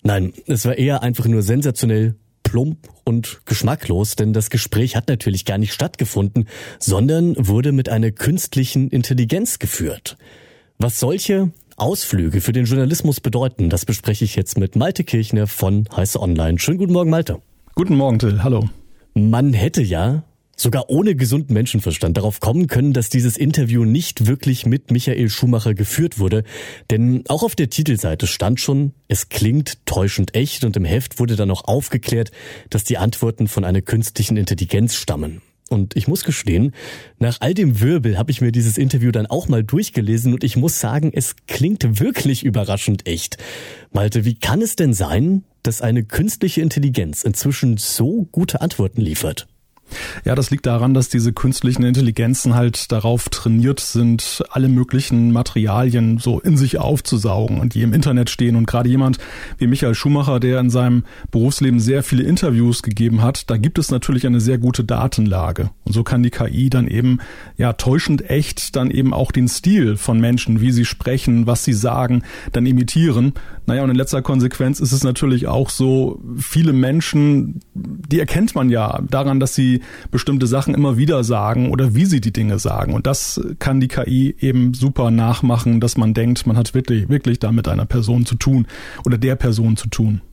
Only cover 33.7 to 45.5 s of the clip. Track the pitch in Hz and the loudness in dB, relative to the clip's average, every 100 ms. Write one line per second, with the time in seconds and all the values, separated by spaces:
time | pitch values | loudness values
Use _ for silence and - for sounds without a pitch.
33.7 | 95 - 110 110 - 107 107 95 92 90 | 0 0 -2 -2 -4 -2 0 0 -2 -2
34.7 | 104 117 - - 73 76 82 _ _ - | 0 0 -2 -6 -6 -6 -10 _ _ -4
35.7 | 110 98 - 110 160 - - - 87 139 | -2 -2 -2 -2 -2 -2 -4 -2 0 0
36.7 | - - - - _ 120 120 160 190 170 | -2 -18 -18 -20 _ -2 0 -2 2 2
37.7 | 107 120 170 117 95 113 131 120 117 113 | 2 2 2 0 0 -2 0 0 2 0
38.7 | 104 135 131 123 113 107 156 - 120 107 | 0 0 2 0 0 -2 -4 0 0 0
39.7 | 160 214 123 104 113 123 123 120 117 160 | -2 -2 -2 0 0 0 0 0 0 0
40.7 | - 113 143 151 - - - - - 139 | -2 -2 -2 -2 -2 -6 -8 -12 -2 -2
41.7 | 208 123 104 214 - 135 131 131 104 101 | 0 0 0 -2 0 -2 0 0 -2 -2
42.7 | 98 - 101 - 85 - - - - - | -2 -2 -2 -2 -6 -8 -12 -16 -16 -18
43.7 | - - 98 104 113 107 113 - 175 220 | -20 -6 -2 0 0 -2 -2 -2 0 -2
44.7 | - 156 98 85 87 160 190 - | 0 0 0 0 0 2 0 -4